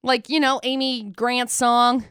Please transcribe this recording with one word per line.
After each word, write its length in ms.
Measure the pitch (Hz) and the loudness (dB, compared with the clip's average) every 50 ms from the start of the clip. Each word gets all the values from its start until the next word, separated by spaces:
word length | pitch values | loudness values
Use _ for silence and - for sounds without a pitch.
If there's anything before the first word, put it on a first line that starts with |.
| - | 2
Like, 240 | 254 262 247 - - | 0 0 0 0 -2
you 100 | 277 311 | 0 0
know, 220 | 294 262 269 254 | 2 2 0 0
Amy 400 | 226 254 262 269 269 262 254 240 | -2 -4 -2 -2 -2 -2 -4 -6
Grant's 500 | 214 202 185 - 226 240 247 247 247 240 | -8 -12 -6 -4 -2 -2 0 -2 -2 -2
song, 520 | - - 254 240 240 240 240 240 247 262 220 - | -2 0 2 2 4 4 4 4 2 0 -2 -6